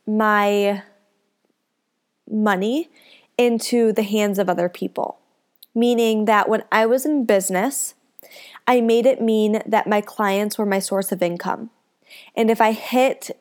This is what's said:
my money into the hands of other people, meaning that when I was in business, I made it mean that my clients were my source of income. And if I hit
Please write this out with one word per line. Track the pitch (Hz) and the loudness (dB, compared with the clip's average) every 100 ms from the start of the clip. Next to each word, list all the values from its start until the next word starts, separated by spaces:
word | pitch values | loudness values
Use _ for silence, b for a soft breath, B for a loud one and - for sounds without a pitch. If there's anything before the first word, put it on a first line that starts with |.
| - | -4
my | 214 214 208 202 202 202 196 - _ _ _ _ _ _ _ _ _ _ _ _ _ - | 0 2 2 2 0 0 -2 -8 _ _ _ _ _ _ _ _ _ _ _ _ _ -6
money | 214 214 185 208 285 339 b b b b - | -2 0 0 -2 -4 -6 b b b b 0
into | 240 233 - 240 226 | 0 0 0 2 2
the | 214 | 2
hands | 208 214 208 196 | 0 0 0 0
of | 190 | -2
other | 175 180 | 0 -2
people, | - 190 - - - _ _ _ _ _ | -4 -8 -6 -8 -10 _ _ _ _ _
meaning | 226 240 233 226 214 214 | 0 2 2 2 2 2
that | 208 - | 2 2
when | 220 - | -2 0
I | 220 226 | 0 2
was | 254 302 | 0 0
in | 294 233 | -2 0
business, | 196 190 185 247 277 - - _ _ B B B B - | 0 0 -2 -2 -4 -10 -14 _ _ B B B B 0
I | 247 | 2
made | 226 233 240 | 4 4 4
it | - | 2
mean | 226 220 214 214 - | 2 2 2 0 0
that | 214 - | -2 0
my | 208 | -2
clients | 208 - 202 196 208 220 | -2 -4 -2 0 -2 -4
were | 208 | -2
my | 196 | -2
source | 190 196 196 | -2 -4 -2
of | 185 | -2
income. | 175 175 190 - 226 _ _ _ B B B - | -2 -4 -6 -6 -10 _ _ _ B B B -2
And | 226 | 0
if | 220 | 2
I | 220 | 2
hit | 220 - 247 262 - - - | -2 -2 0 0 0 -10 -8